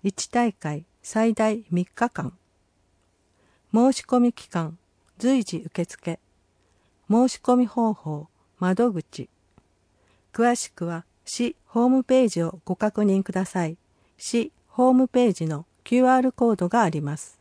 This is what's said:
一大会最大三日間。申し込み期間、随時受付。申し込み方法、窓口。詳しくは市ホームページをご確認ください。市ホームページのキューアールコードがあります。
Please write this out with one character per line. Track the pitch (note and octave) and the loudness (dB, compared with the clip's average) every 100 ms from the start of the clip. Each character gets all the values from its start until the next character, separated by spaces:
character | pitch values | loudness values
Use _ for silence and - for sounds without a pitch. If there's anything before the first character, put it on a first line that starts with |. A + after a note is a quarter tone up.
一 | G3 - - | -6 -6 -6
大 | A#3+ A#3+ | -2 -2
会 | - D3+ D3 D#3+ _ | -2 -8 -10 -12 _
最 | - A3 A3+ | -8 0 0
大 | A3 A3 A3 A3 | 2 0 -2 -4
三 | F3 F3+ | -4 -4
日 | - B3 | -4 -4
間。 | - - F3+ _ _ _ _ _ _ _ _ _ _ _ _ _ | -4 -10 -12 _ _ _ _ _ _ _ _ _ _ _ _ _
申 | A3 B3+ | 2 2
し | C4 | 0
込 | - B3+ | -2 2
み | A#3+ | 2
期 | - - | -2 -8
間、 | F3+ D#3+ E3 _ _ _ _ | -6 -6 -10 _ _ _ _
随 | A3+ C4+ | 0 0
時 | G#3 E3 E3 | 0 -8 -10
受 | - | -8
付。 | E3+ - - E3 _ _ _ _ _ _ _ _ _ | -8 -8 -10 -10 _ _ _ _ _ _ _ _ _
申 | A3 B3+ | 2 2
し | - | 0
込 | - B3 | 0 2
み | A#3+ | 2
方 | - A3+ | 0 -2
法、 | G#3+ - D3 D#3 _ _ _ | -2 -6 -10 -12 _ _ _
窓 | F#3 F#3 A#3+ | -2 2 0
口。 | F3+ - - C3 _ _ _ _ _ _ _ _ _ _ | 0 -10 -14 -16 _ _ _ _ _ _ _ _ _ _
詳 | - A#3+ | -2 0
し | A#3+ - | 0 -4
く | - E3+ | -10 -8
は | E3+ - _ | -8 -12 _
市 | - - A#3+ - _ | -16 -6 -6 -6 _
ホ | A#3 A#3+ | 0 2
ー | |
ム | C4 | 2
ペ | B3 C4 | 4 4
ー | A#3+ | 4
ジ | E3+ | 0
を | E3 E3 | -4 -6
ご | - F#3 | -8 -4
確 | G#3+ G#3 | -2 0
認 | G#3 F#3+ | 2 2
く | F#3+ | 0
だ | - | -4
さ | F#3 F#3+ E3 | -4 -4 -4
い。 | E3+ _ _ _ _ | -6 _ _ _ _
市 | - A#3+ A#3 _ _ | -4 -4 -4 _ _
ホ | - B3+ | 0 4
ー | |
ム | B3+ C4 | 4 4
ペ | B3+ B3 | 2 2
ー | |
ジ | F#3 D#3+ | 2 -4
の | D3+ E3 _ | -6 -10 _
キ | - A#3+ | -2 2
ュ | |
ー | B3+ C4 | 4 4
ア | |
ー | |
ル | B3+ | 2
コ | - A#3 | 0 0
ー | G#3+ | 0
ド | F3 | 0
が | B3 | 2
あ | G3+ | 0
り | D#3 | 0
ま | C#3+ D3+ | -6 -8
す。 | - _ | -12 _